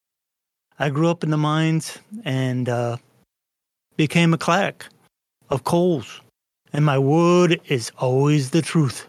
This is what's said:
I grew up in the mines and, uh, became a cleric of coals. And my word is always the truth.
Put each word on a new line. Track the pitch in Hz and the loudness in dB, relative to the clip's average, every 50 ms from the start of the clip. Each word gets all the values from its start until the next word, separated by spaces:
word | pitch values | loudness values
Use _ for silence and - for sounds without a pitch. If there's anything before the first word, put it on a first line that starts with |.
| _ _ _ _ _ _ _ _ _ _ _ _ _ _ _ - | _ _ _ _ _ _ _ _ _ _ _ _ _ _ _ -4
I | 135 151 | -4 -2
grew | 135 147 165 170 | 0 0 0 0
up | 170 170 - | 0 0 -2
in | 156 | -2
the | 156 151 | 0 0
mines | 151 151 151 156 160 160 160 160 - - - - _ - 214 220 - | 0 0 0 0 0 2 0 0 -2 -6 -14 -18 _ -18 -16 -12 -8
and, | 147 131 131 131 127 127 127 123 123 | -4 -4 -2 -2 -2 -2 -2 -2 -2
uh, | 120 120 120 120 117 120 _ _ _ _ _ _ _ _ _ _ _ _ _ _ _ _ _ _ _ | -2 -2 -2 -4 -6 -8 _ _ _ _ _ _ _ _ _ _ _ _ _ _ _ _ _ _ _
became | - 156 143 - 175 170 165 165 | -2 -2 0 2 2 4 4 2
a | - | 0
cleric | - - 170 196 196 143 - - - - _ _ _ _ _ _ _ _ _ _ _ - | 0 0 0 0 0 -2 -4 -8 -18 -20 _ _ _ _ _ _ _ _ _ _ _ -6
of | 139 127 - | -6 -4 -4
coals. | - 170 170 175 185 170 135 104 - - - _ _ _ _ _ _ _ _ _ _ - | -2 0 0 0 0 0 -2 -6 -10 -18 -20 _ _ _ _ _ _ _ _ _ _ -2
And | 147 151 | 0 2
my | 151 135 135 | 2 2 2
word | 135 135 151 165 170 170 175 180 180 170 175 170 - - | 2 2 2 4 4 4 4 4 4 4 2 0 -2 -4
is | 151 120 113 - - - | -4 -4 -4 -8 -10 -4
always | - 127 127 135 139 147 151 151 135 131 | -4 0 0 2 2 2 2 0 0 0
the | - 170 | -2 -2
truth. | 143 - - 165 151 123 - - - | -2 0 0 0 0 0 -2 -8 -16